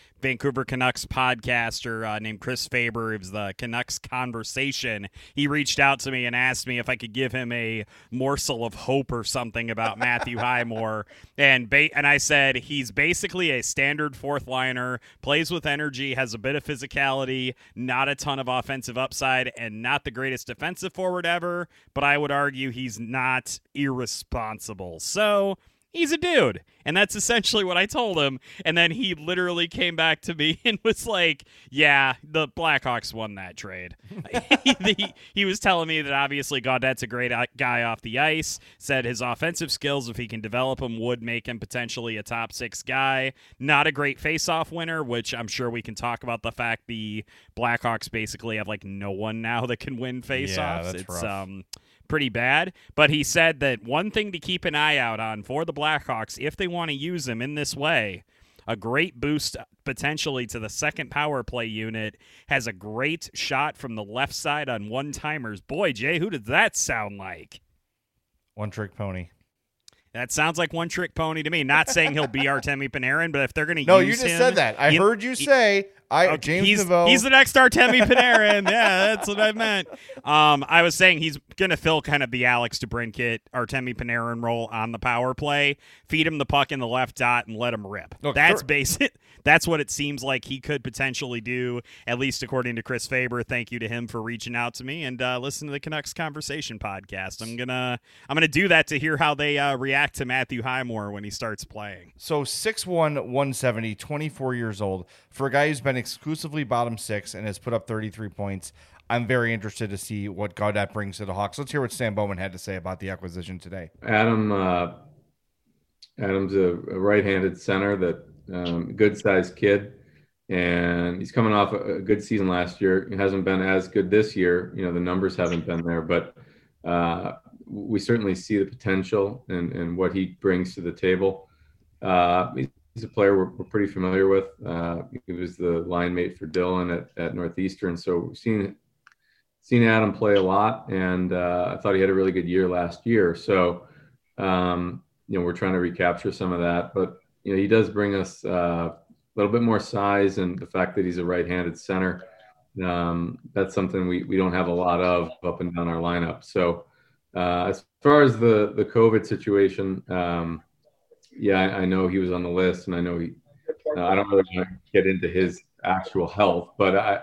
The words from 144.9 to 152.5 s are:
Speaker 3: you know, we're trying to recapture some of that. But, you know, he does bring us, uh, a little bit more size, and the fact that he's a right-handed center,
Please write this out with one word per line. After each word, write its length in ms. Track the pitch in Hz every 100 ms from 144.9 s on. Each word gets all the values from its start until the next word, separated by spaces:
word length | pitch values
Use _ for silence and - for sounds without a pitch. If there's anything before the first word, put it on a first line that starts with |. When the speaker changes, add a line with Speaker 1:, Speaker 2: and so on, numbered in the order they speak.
| - _ _ -
Speaker 3:
you 100 | 95
know, 60 |
we're 80 | 87
trying 200 | 87 95
to 80 | 92
recapture 520 | 87 90 87 87 98
some 200 | - 92
of 80 | 87
that. 340 | 87 87 87
But, 240 | 98 92 - _ _
you 120 | 98
know, 60 | 98
he 60 | 101
does 240 | 113 95
bring 240 | 104 101
us, 300 | 98 92 -
uh, 460 | - 90 87 85 85 - _ _ _ 107
a 40 |
little 100 | 101
bit 120 | 117
more 180 | 117 104
size, 580 | - 101 101 101 98 98
and 180 | 90 90
the 100 | 90
fact 280 | 95 90
that 100 | 104
he's 140 | 90 87
a 60 |
right-handed 520 | 87 87 87 90 87 85
center, 460 | - 95 92 - - - -